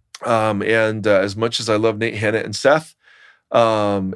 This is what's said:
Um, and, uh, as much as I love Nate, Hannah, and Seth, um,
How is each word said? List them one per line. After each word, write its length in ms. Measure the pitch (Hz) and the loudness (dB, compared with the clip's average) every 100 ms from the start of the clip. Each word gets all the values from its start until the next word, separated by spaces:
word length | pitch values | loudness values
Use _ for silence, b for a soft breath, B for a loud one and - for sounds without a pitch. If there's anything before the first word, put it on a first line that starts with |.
| _ - | _ -8
Um, 380 | 120 113 110 101 | -2 0 0 0
and, 440 | 101 113 110 110 104 | 0 0 0 0 2
uh, 60 | 98 | 2
as 140 | 101 | 2
much 240 | 101 113 - | -2 -4 -2
as 80 | 117 | -2
I 60 | 107 | 0
love 200 | 113 104 | 0 0
Nate, 160 | 117 107 | -4 -2
Hannah, 220 | 107 110 | -2 -2
and 160 | 107 | -4
Seth, 400 | 104 139 156 160 _ b b b b _ | 0 2 2 0 _ b b b b _
um, 600 | 120 113 107 104 101 95 | 2 2 2 0 0 -2